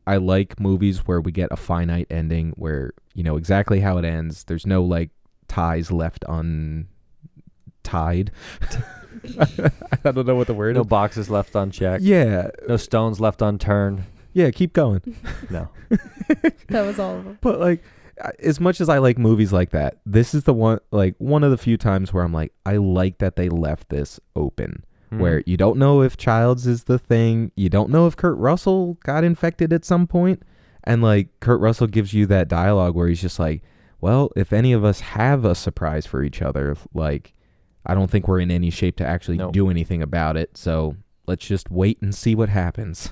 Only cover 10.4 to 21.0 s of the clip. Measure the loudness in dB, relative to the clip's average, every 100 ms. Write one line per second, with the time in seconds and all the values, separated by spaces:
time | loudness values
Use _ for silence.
10.4 | -2 -2 -2 0 0 0 0 -4 -4 -4
11.4 | -2 -4 -4 -2 -2 0 2 4 4 0
12.4 | -4 -8 -4 -4 0 -2 0 0 -2 0
13.4 | -2 0 0 0 0 -4 -8 -16 -4 0
14.4 | 2 2 0 2 2 0 -4 -12 -12 -12
15.4 | -10 -10 -10 -14 -4 -4 -4 -8 -4 0
16.4 | 0 -4 -4 -2 -2 -4 -6 -8 -12 -4
17.4 | -2 0 0 0 -4 _ -20 -14 -12 -4
18.4 | -2 2 0 2 2 4 4 4 4 4
19.4 | 4 2 2 0 -2 -6 0 2 2 0
20.4 | 2 2 2 0 -2 0